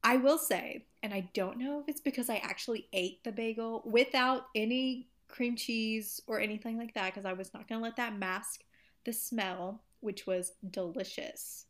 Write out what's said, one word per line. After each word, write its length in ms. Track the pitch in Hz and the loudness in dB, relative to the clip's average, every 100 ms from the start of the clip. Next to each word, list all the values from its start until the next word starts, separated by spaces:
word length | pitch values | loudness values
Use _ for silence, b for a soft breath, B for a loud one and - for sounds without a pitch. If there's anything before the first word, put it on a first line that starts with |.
I 140 | 226 254 | 6 6
will 200 | 262 320 | 8 6
say, 480 | - 175 - - - _ | 4 0 0 -10 -14 _
and 100 | 214 | -4
I 160 | 196 185 | -4 -2
don't 240 | - 185 233 | -2 -2 -2
know 200 | 262 294 | -4 -2
if 80 | 285 | -4
it's 120 | 294 | -2
because 280 | - 269 240 | -2 0 0
I 80 | 226 | 0
actually 500 | - 190 - 220 - | -2 -6 -2 -4 -2
ate 300 | 190 180 - | -2 -2 -4
the 80 | - | -8
bagel 520 | 208 226 220 226 226 - | -2 -2 -2 -2 -4 4
without 640 | 226 262 269 254 262 254 220 | 6 6 6 4 4 0 0
any 540 | 220 254 262 254 - _ _ | 2 4 2 0 -8 _ _
cream 280 | - 240 240 | 0 0 0
cheese 680 | - 226 220 220 214 - - | 0 0 2 0 -2 -8 -4
or 120 | 220 | 0
anything 380 | 214 214 233 226 | 0 -2 -4 -6
like 160 | 233 220 | -4 -2
that, 180 | 190 | -2
'cause 120 | 190 196 | -2 -4
I 80 | |
was 200 | 185 190 | -4 -6
not 140 | 226 226 | -10 -6
gonna 140 | 226 | -4
let 140 | 226 226 | -4 -2
that 200 | 240 208 | -4 -2
mask 480 | 190 185 - - - b b b | -2 -2 -4 -10 -14 b b b
the 100 | - | -6
smell, 720 | 233 - 226 190 185 180 220 _ _ | -4 -2 -2 -2 -2 -6 -8 _ _
which 260 | 214 202 - | -6 -4 0
was 280 | 185 180 - 190 | 0 0 -8 -8
delicious 1000 | 190 175 165 190 - - - - - - | -4 -4 -4 -6 -6 -8 -8 -12 -12 -16